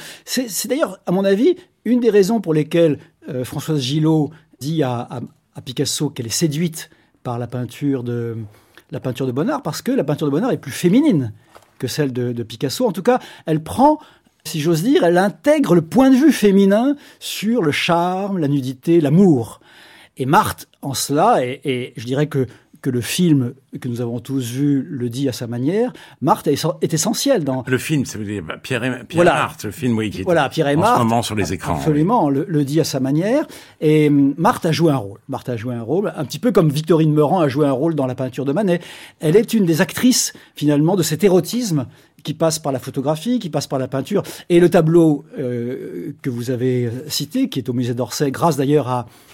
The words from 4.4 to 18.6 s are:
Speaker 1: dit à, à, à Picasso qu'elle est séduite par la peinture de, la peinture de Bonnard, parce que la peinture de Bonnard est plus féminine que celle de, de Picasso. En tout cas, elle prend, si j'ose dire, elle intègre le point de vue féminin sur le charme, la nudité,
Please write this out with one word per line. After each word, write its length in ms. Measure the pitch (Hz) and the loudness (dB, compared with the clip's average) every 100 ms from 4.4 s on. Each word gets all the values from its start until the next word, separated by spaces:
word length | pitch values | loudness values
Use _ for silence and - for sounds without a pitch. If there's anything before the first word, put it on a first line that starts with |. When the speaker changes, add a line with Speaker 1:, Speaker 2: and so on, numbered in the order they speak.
| _ - | _ -12
Speaker 1:
dit 240 | 139 160 | -6 -2
à, 160 | 131 120 | -2 -2
à, 220 | - 123 110 _ _ - | -8 -12 -12 _ _ -18
à 60 | |
Picasso 480 | 135 123 135 - 147 | -12 -6 -4 -4 -6
qu'elle 160 | - 113 | -6 -8
est 40 | |
séduite 600 | - 165 143 175 - - _ _ _ | -2 -2 -2 -4 -6 -18 _ _ _
par 140 | 127 120 | -8 -8
la 80 | 120 | -6
peinture 560 | 127 123 - 143 135 | -8 -8 -6 -4 -2
de, 340 | 120 120 117 113 104 _ _ - - | -4 -6 -6 -8 -12 _ _ -20 -14
la 80 | 143 | -8
peinture 280 | 131 120 131 | -6 -4 -4
de 60 | |
Bonnard, 280 | 123 214 139 | -2 -2 -4
parce 200 | 165 151 | -6 -6
que 100 | 233 | -2
la 140 | 262 143 | -2 -2
peinture 220 | 143 147 | -2 0
de 40 | |
Bonnard 200 | 143 254 | 0 0
est 60 | 160 | -4
plus 140 | 131 | -6
féminine 600 | - 180 233 311 165 113 - _ - _ - | -2 2 4 4 2 0 -8 _ -20 _ -10
que 80 | 127 | -8
celle 240 | - 139 | -2 -4
de, 220 | 123 123 | -2 -4
de 100 | 120 | -4
Picasso. 440 | 110 - 139 - 247 | -10 -6 -6 -2 -2
En 40 | |
tout 120 | 190 | 0
cas, 160 | 202 247 - - - | 0 0 -2 -12 -2
elle 160 | 156 | -2
prend, 380 | 156 - 294 311 - _ _ _ - | -2 2 4 4 -4 _ _ _ -10
si 140 | 165 | -4
j'ose 220 | 156 156 | 0 2
dire, 220 | 220 294 | 4 4
elle 160 | 170 175 | 4 4
intègre 560 | 196 - 294 311 - 175 | 2 0 2 2 4 2
le 80 | |
point 260 | 160 226 269 | 4 4 6
de 60 | 254 | 6
vue 160 | 302 | 6
féminin 640 | - 208 196 196 208 269 285 - - | 6 4 6 4 4 2 -2 -8 -16
sur 420 | - - 208 240 | -12 -6 -2 0
le 100 | 160 | 0
charme, 680 | - - 170 180 185 196 190 | 0 0 0 0 -2 -4 -2
la 80 | 143 | 0
nudité, 520 | 143 | 0